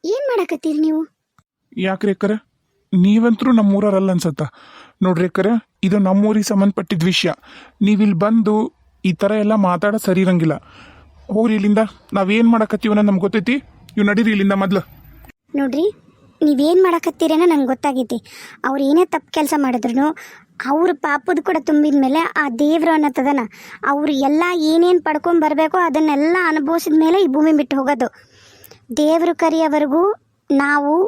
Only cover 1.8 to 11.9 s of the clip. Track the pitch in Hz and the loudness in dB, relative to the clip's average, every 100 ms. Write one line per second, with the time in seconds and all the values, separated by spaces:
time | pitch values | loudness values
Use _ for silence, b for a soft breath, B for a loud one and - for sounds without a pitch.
1.8 | 185 190 202 190 202 214 _ _ _ _ | -4 -2 -4 -2 -2 -4 _ _ _ _
2.8 | _ 185 185 220 233 220 247 233 202 196 | _ 2 4 4 2 0 2 2 4 2
3.8 | 208 190 190 180 170 143 151 B B B | 2 0 0 0 -2 -4 -10 B B B
4.8 | B B 185 170 180 - 190 233 _ _ | B B -2 0 -2 0 0 -2 _ _
5.8 | 190 208 190 190 208 220 202 202 196 - | -2 0 2 2 2 0 0 0 0 0
6.8 | 180 180 175 175 208 - B B B B | -4 -2 0 0 -4 -6 B B B B
7.8 | 202 208 208 175 208 226 208 214 226 _ | 0 2 2 2 2 2 2 0 -2 _
8.8 | _ _ 185 165 202 214 208 220 185 175 | _ _ -4 -2 -2 0 0 0 0 0
9.8 | 208 214 - 185 190 180 160 147 B B | -2 -2 -2 0 2 2 0 -4 B B
10.8 | B B B - - 208 226 220 208 208 | B B B -20 -6 -2 0 0 2 0
11.8 | 220 | 0